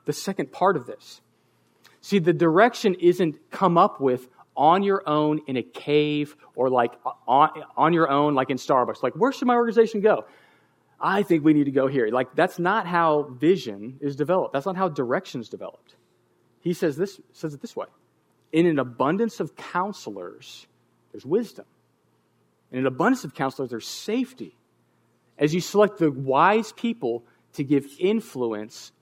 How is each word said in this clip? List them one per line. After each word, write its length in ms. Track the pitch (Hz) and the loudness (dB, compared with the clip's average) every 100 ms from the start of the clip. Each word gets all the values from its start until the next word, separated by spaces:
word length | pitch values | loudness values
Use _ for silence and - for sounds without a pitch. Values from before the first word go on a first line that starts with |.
| - | -8
the 80 | |
second 360 | 151 - 190 143 | -8 -6 -6 -8
part 280 | - 185 165 | 0 0 0
of 80 | 120 | -4
this. 340 | - - - _ _ _ _ _ _ _ _ | -18 -20 -20 _ _ _ _ _ _ _ _
See, 200 | - 202 | -2 0
the 120 | 170 | 2
direction 600 | 156 170 160 233 240 220 | 4 4 6 4 4 -2
isn't 560 | 175 175 180 175 143 _ | 2 2 4 0 -4 _
come 260 | - 190 170 | -2 2 4
up 240 | 185 - | 4 2
with 260 | 135 123 - _ - - | -2 -2 -6 _ -12 0
on 260 | 147 180 | 4 4
your 240 | 196 196 - | 2 -2 0
own 360 | 151 151 151 151 | 0 0 -2 -4
in 120 | 127 | -6
a 40 | |
cave 720 | 110 - - 147 151 147 147 - _ | -6 -10 0 0 2 -2 -6 -10 _
or, 160 | - 131 | -4 0
like, 240 | 127 117 - - - - | 2 0 -2 -12 -10 0
on, 240 | 127 151 160 143 - | 4 4 0 -10 0
on 160 | 147 | 2
your 160 | 170 160 | 4 2
own, 260 | 139 147 | 2 2
like, 140 | 139 131 | 0 -2
in 80 | 131 | -4
Starbucks. 460 | - 139 120 110 | 0 2 0 -2
Like, 120 | 127 | -4
"Where 180 | 156 240 | 0 -2
should 140 | 269 247 | 0 0
my 100 | 240 | 2
organization 440 | 233 220 226 208 | 2 4 2 4
go? 240 | 208 156 - - _ _ _ _ _ - | 2 2 -2 -18 _ _ _ _ _ -6
I 240 | 156 196 | -2 0
think 220 | 208 170 | 2 2
we 80 | 147 | 4
need 120 | 151 | 4
to 60 | 139 | 2
go 160 | 135 135 | 0 0
here." 220 | 135 110 | 0 0
Like, 260 | 123 131 | 0 -2
that's 240 | - 180 - | 0 -2 0
not 280 | 175 214 175 | -2 -2 0
how 380 | 175 165 151 | 0 2 2
vision 760 | 143 127 147 185 123 101 110 131 | -2 -2 2 2 0 -12 -12 -8
is 160 | 143 139 | -8 -4
developed. 380 | 143 185 131 | 0 0 0
That's 100 | 139 | -4
not 120 | 185 185 | -4 -2
how 120 | 190 | -2
direction 540 | 147 123 143 - 135 | -2 -2 -2 -4 -12
is 80 | 110 | -12
developed. 460 | 95 92 - _ _ _ _ _ _ _ _ | -14 -16 -18 _ _ _ _ _ _ _ _
He 120 | 170 | -6
says 240 | 175 170 139 | -2 -2 -2
this, 240 | 196 - - | -6 -8 -20
says 180 | _ 160 | _ -12
it 80 | 143 | -12
this 160 | 233 - | -14 -12
way. 120 | 95 _ _ _ _ _ _ | -12 _ _ _ _ _ _
"In 140 | 156 | 2
an 140 | 175 151 | 2 2
abundance 600 | 127 117 131 190 233 - | -2 -2 0 0 -2 -4
of 160 | 165 | -10
counselors, 1120 | - - 180 196 202 - 98 90 - 131 - - _ _ _ _ | -10 -10 -6 -6 -8 -12 -12 -14 -16 -20 -20 -20 _ _ _ _
there's 140 | 107 127 | -16 -4
wisdom. 400 | 185 233 - - _ _ _ _ _ _ _ _ _ _ | -4 -4 -12 -20 _ _ _ _ _ _ _ _ _ _
In 60 | 127 | -4
an 80 | 135 | -4
abundance 360 | 127 190 262 | 0 2 2
of 120 | 165 | -4
counselors, 340 | - 139 - 127 | -6 -6 -4 -8
there's 180 | 117 - | -8 -12
safety." 680 | - - 233 247 - 220 - _ _ _ _ _ _ _ - | -14 -6 -4 -4 -8 -18 -18 _ _ _ _ _ _ _ -2
As 160 | 147 | -2
you 60 | 175 | 0
select 380 | - 202 208 208 | -2 2 2 2
the 120 | 165 | -2
wise 600 | 135 135 131 170 214 220 | -2 0 4 4 2 -2
people 520 | - 240 226 127 117 - _ _ | -6 -6 -4 -4 -6 -8 _ _
to 120 | - | -8
give 220 | 135 139 139 - | 0 0 -2 -4
influence 920 | 185 220 214 135 120 107 107 - - _ | -2 -2 -4 -6 -6 -6 -10 -16 -20 _